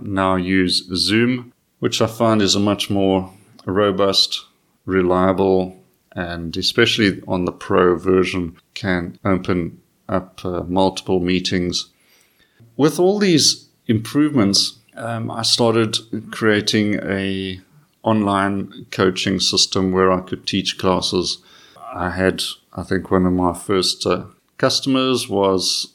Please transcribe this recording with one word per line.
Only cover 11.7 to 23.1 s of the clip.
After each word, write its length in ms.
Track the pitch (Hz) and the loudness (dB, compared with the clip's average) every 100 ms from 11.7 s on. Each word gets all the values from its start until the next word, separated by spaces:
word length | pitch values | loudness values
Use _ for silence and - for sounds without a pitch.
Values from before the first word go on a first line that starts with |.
| 80 - _ _ _ _ _ _ _ - - | -6 -10 _ _ _ _ _ _ _ -14 0
With 240 | 156 156 | 2 4
all 200 | 185 202 | 2 4
these 500 | 202 151 - - _ _ - | 2 4 2 -2 _ _ -2
improvements, 920 | 110 - 143 151 135 98 98 - - _ - | -2 0 0 2 2 2 2 -2 -8 _ -12
um, 340 | 117 113 113 | -8 -6 -6
I 120 | 113 | -4
started 540 | 113 - 117 113 113 - - 110 - | -4 0 2 2 0 -4 -6 -12 -10
creating 680 | - 110 104 107 110 104 104 | -2 2 2 2 0 0 -2
a 600 | - 98 98 95 95 92 _ _ _ _ | -4 -4 -4 -6 -8 -10 _ _ _ _
online 840 | 113 110 101 98 98 98 98 - - | 0 0 2 0 0 -2 -8 -14 -12
coaching 480 | - 95 90 101 95 | 0 0 2 -2 -2
system 540 | - 98 - 98 95 | 0 0 0 0 0
where 180 | 92 95 | 2 2
I 80 | 90 | 2
could 260 | 92 - - | -4 -10 -4
teach 320 | 101 - - | -4 -4 -2
classes. 600 | 95 90 - 92 85 - _ - - - 113 | 0 0 0 -2 -4 -8 _ -20 -20 -20 -14
I 160 | 90 87 | -6 -4
had, 340 | 90 92 - - - _ | 0 0 0 -8 -10 _
I 100 | 90 | -12
think 280 | 87 95 90 | -4 -4 0